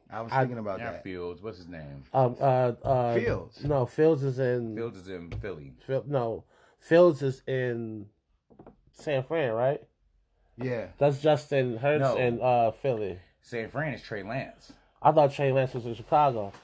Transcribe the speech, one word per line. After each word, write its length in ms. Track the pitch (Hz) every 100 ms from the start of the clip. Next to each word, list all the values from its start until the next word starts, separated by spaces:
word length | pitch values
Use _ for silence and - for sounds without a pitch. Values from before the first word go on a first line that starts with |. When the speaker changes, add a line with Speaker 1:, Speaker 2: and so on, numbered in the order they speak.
| -
Speaker 1:
I 100 | 107
was 100 | 117
Speaker 2:
I 80 | 131
Speaker 1:
thinking 180 | 127 120
about 220 | 104 95
Speaker 3:
Not 120 | 117
Speaker 1:
that. 120 | 87
Speaker 3:
Fields. 380 | 98 90 87 85
What's 160 | 107 90
his 100 | 87
name? 360 | 82 73 69 -
Speaker 2:
Um, 240 | 131 127 123
uh, 320 | 135 127 123 120
uh, 320 | - 131 120
Speaker 1:
Fields. 480 | 120 117 104 85 -
Speaker 2:
no, 220 | 143 143 123
Fields 360 | - 156 151
is 160 | 139 127
in 360 | 127 123 117 107
Speaker 3:
Fields 200 | 117 95
is 100 | 90
in 220 | 90 85 107
Philly. 300 | 107 80 69 65 -
Speaker 2:
Phil-, 180 | 131 139
no, 380 | 139 117 98 - _ _ _
Fields 440 | - 165 180 139
is 200 | 139 131 -
in 600 | 131 127 117 113 110 101 _ _ _ _ - - - _
San 320 | - - 135
Fran, 280 | 127 160 131
right? 300 | 110 131 - - _ _ _ _ _ _ -
Speaker 1:
Yeah. 300 | 127 120 90 -
Speaker 2:
That's 220 | 143 135
Justin 560 | 156 143 - 139 127 113
Hurts 220 | 139 151
Speaker 3:
No. 140 | 135 120
Speaker 2:
and, 240 | 123 117
uh, 300 | 127 120 113
Philly. 480 | - 139 113 101 90 - _
Speaker 3:
San 260 | - 117 107
Fran 220 | 120 156
is 100 | 113
Trey 200 | - 107
Lance. 500 | 95 131 - - - - _ _
Speaker 2:
I 100 | 147
thought 200 | 156 143
Trey 200 | 139 139
Lance 220 | 131 131
was 100 | 127
in 100 | 120
Chicago. 560 | 110 - 151 147 117 98 -